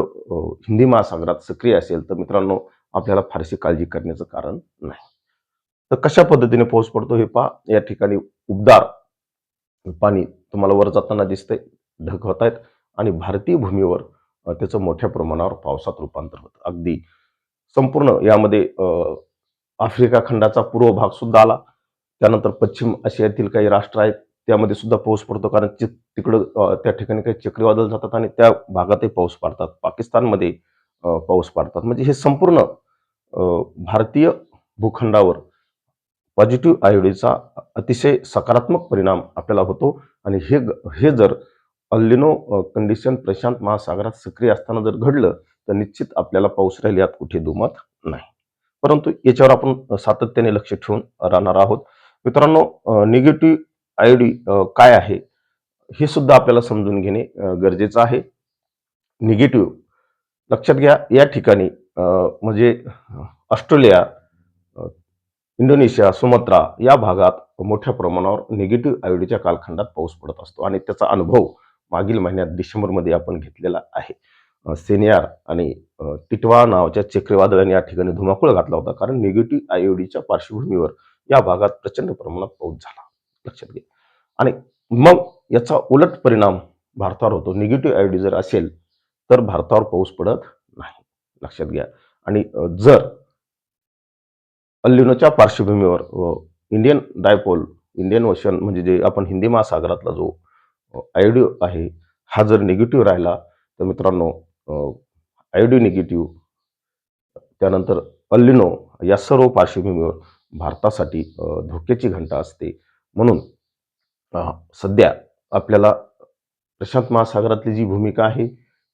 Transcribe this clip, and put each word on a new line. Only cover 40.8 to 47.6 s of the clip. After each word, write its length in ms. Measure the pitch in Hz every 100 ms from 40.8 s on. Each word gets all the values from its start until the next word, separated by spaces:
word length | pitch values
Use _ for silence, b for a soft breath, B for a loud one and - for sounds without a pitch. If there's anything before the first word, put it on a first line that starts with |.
| - 80
हे 160 | 147
जर 240 | 127 98 - b b b _ _
अल्निनो, 680 | 113 113 123 151 151 - 101
अ, 20 | 90 -
कंडिशन 400 | 107 110 135 127
प्रशांत 400 | - 98 120 120
महासागरात 500 | 101 104 - 92 107
सक्रिय 400 | - 120 - 117
असताना 300 | 101 - 117
जर 100 | 107
घडलं, 400 | 104 127 139 95 - _ _ -
तर 60 |
निश्चित 320 | 101 104 - - -
आपल्याला 320 | 98 95 101
पाऊस 300 | - 95 -
राहील, 140 | 107 95
यात 100 | 92 -
कुठे 200 | 87 85
दुमत 300 | 78 78